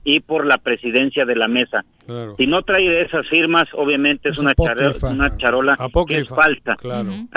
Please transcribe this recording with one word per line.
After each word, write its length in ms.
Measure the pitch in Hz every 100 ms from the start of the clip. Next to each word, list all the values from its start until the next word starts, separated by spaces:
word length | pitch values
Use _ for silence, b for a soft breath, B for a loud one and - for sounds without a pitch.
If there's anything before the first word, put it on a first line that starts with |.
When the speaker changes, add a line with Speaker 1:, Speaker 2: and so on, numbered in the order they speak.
Speaker 1:
y 160 | 143 147
por 240 | - 156 143
la 120 | 127
presidencia 680 | 123 117 123 120 135 147 123
de 100 | 117
la 120 | 113
mesa. 360 | 123 120 107 - _ -
Speaker 2:
Claro. 300 | 120 110 104
Speaker 1:
Si 100 | 135
no 140 | 175
trae 380 | 196 190 185 170
esas 260 | 170 160 -
firmas, 400 | 160 160 170 151
obviamente 560 | - 143 139 143 143 147
es 60 | 147
Speaker 3:
Es 40 |
Speaker 1:
una 140 | 143 -
charo-, 260 | 156 117
Speaker 3:
apócrifa. 280 | 139 131 131
Speaker 1:
una 280 | 135 139 -
charola 380 | 123 127 135 135
que 80 |
es 60 | 127
Speaker 2:
Apócrifa, 460 | 170 165 156 127 131
Speaker 1:
falsa. 400 | 156 139 123 110
Speaker 2:
claro. 320 | 123 123 98
Speaker 4:
Ujú. 160 | 101 117